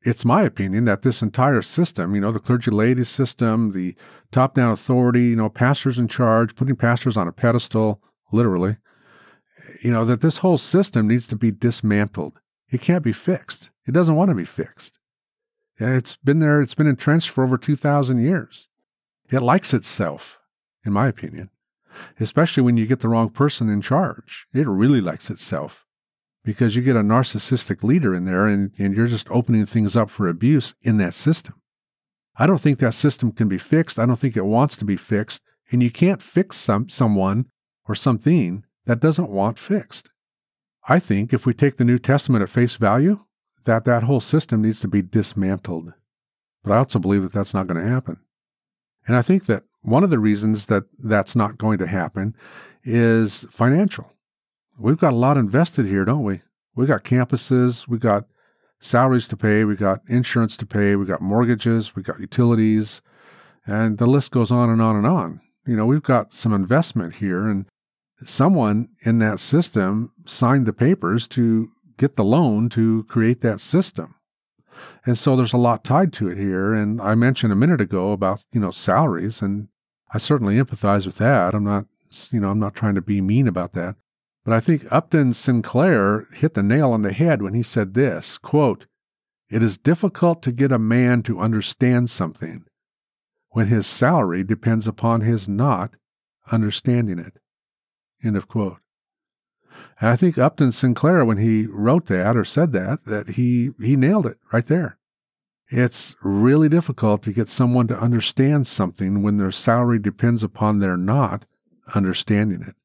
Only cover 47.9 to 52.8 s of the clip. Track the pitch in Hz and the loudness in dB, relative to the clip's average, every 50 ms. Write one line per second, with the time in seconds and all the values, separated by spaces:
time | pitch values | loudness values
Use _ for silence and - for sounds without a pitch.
47.9 | 123 131 - - 82 _ _ _ _ _ _ _ _ _ _ _ _ _ _ _ | -2 -2 -4 -6 -14 _ _ _ _ _ _ _ _ _ _ _ _ _ _ _
48.9 | _ _ _ - 117 139 143 - 185 196 - - 110 95 _ _ _ _ _ - | _ _ _ -2 0 0 2 2 0 0 2 0 -2 -2 _ _ _ _ _ 0
49.9 | 117 143 196 190 160 117 107 107 104 101 107 110 110 104 98 - 110 98 98 _ | 2 4 4 4 2 2 2 2 0 2 0 -2 -2 -2 -2 -2 -2 -2 -2 _
50.9 | _ _ - 110 107 104 95 - - 120 107 104 107 - 113 110 107 90 92 85 | _ _ -4 0 0 0 0 0 0 -2 -2 -2 -4 -4 -2 -2 0 0 -2 -4
51.9 | 95 95 85 80 _ 98 98 110 113 _ - - - - - - _ _ | -4 -4 -4 -4 _ -6 -6 -6 -6 _ -20 -20 -20 -20 -20 -20 _ _